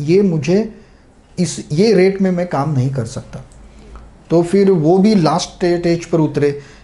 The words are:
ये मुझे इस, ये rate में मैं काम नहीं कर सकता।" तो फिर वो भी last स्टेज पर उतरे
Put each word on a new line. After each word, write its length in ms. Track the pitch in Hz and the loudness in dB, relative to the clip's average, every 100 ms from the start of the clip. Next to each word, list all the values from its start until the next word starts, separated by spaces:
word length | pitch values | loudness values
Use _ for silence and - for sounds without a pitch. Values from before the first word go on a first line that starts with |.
ये 200 | 147 190 | 0 2
मुझे 600 | 196 160 139 196 220 - - - _ _ _ - | 2 0 0 0 -2 -10 -20 -20 _ _ _ -6
इस, 260 | 170 - - | -6 -6 -6
ये 220 | 151 226 | 0 2
rate 280 | 185 190 190 | 4 2 0
में 100 | 190 | -2
मैं 160 | 175 175 | -2 -4
काम 260 | 139 151 | -4 -2
नहीं 180 | 135 135 | -2 -2
कर 140 | 135 107 | -4 -8
सकता।" 400 | 117 - - - - - - - - - - - | -12 -14 -18 -20 -20 -20 -20 -20 -20 -20 -20 -2
तो 140 | 165 | 0
फिर 280 | 170 196 196 | 2 2 2
वो 260 | 180 147 190 | 2 2 4
भी 180 | 208 208 | 4 2
last 340 | 151 170 - | 2 0 -4
स्टेज 560 | - 175 175 175 170 - | -4 -2 0 0 -2 -2
पर 140 | 165 | -2
उतरे 400 | 147 143 143 139 - - | 0 0 -2 -2 -12 -20